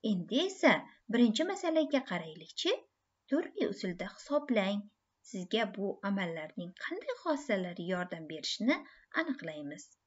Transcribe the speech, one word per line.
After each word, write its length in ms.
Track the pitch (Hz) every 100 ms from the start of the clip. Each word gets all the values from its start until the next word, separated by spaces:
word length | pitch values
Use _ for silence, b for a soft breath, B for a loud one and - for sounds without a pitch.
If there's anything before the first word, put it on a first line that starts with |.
| 220
Endi 280 | 185 160 254 381
esa 260 | - 302 160 B B -
birinchi 320 | 233 240 214 349
masalaga 500 | 381 349 320 285 285 -
qaraylikchi. 600 | 175 160 160 - - 349 494 - _ _ _ _
Turli 380 | 277 - 427 277
usulda 340 | - 190 175 190
hisoblang. 680 | - - 285 285 220 190 202 202 _ _ _ -
Sizga 360 | 190 180 214 214 190
bu 160 | 196 - 202
amallarning 640 | 196 180 165 156 - 175 -
qanday 320 | - 370 - 494
xossalari 640 | 349 285 285 202 180 175 175
yordam 340 | 180 180 170 156
berishini 480 | 156 - - 220 330 B B B -
aniqlaymiz. 640 | 320 262 - 302 143 - - _